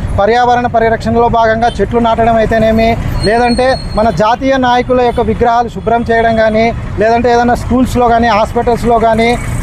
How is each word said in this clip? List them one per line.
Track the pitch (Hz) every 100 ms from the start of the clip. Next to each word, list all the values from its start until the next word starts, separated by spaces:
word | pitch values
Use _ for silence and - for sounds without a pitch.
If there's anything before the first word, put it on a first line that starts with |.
| - -
పర్యావరణ | 202 240 247 247 240
పరిరక్షణలో | 233 226 220 220 226 240
భాగంగా | 233 226 220 233 220
చెట్లు | 202 233
నాటడం | 233 226 226 226
అయితేనేమి, | 214 226 220 220 226 233 - -
లేదంటే | 190 233 240 240 254 262 - 208
మన | 220
జాతీయ | 151 214 247 262 269
నాయకుల | 247 247 247 254
యొక్క | 247 240
విగ్రహాలు | 214 196 247 233 233
శుభ్రం | 170 185 233 226
చేయడం | 226 226 220
కానీ, | 220 214 226 214 - -
లేదంటే | 214 233 240
ఏదైనా | 240 240 240
స్కూల్స్లో | - 240 254 240 247
కానీ, | 233 233
హాస్పిటల్స్లో | 208 220 233 240 233 220 233
కానీ | 226 220 233 240 - -